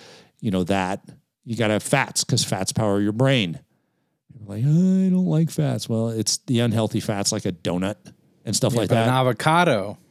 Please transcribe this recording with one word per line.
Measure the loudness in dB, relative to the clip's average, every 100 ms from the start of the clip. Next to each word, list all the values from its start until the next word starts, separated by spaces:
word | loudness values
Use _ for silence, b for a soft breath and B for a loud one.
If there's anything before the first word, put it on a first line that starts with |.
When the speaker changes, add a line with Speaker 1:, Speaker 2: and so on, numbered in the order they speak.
| B B B B
Speaker 1:
you | -2
know, | -2 0
that. | 0 -2 -4 -8 -20 _ _ -8
You | -2
gotta | 0
have | 0
fats | 2 0 0 -2
'cause | -2 -2
fats | 0 -4 -4
power | -2 0 2
your | 0
brain. | 2 2 2 0 -6 _ _ _ _ _ _ _
People | -20 -10
are | -4
like, | 2
"Oh, | 2 4 2 2
I |
don't | 2 2
like | 0 0
fats." | 0 -2 -2 -4
Well, | -4 -2
it's | -2 -2 -4 0
the | 0
unhealthy | 2 0 0 -2
fats | -2 -2 -2
like | -2 -4
a |
donut | -4 -4 -2 -2 -6 -14 -20 _ _ -8
and | -2
stuff | 0
Speaker 2:
Yeah, | 0
Speaker 1:
like | 0
Speaker 2:
but | 2
Speaker 1:
that. | 2
Speaker 2:
an |
avocado | 2 2 0 2 4 4 2 -2 -10 _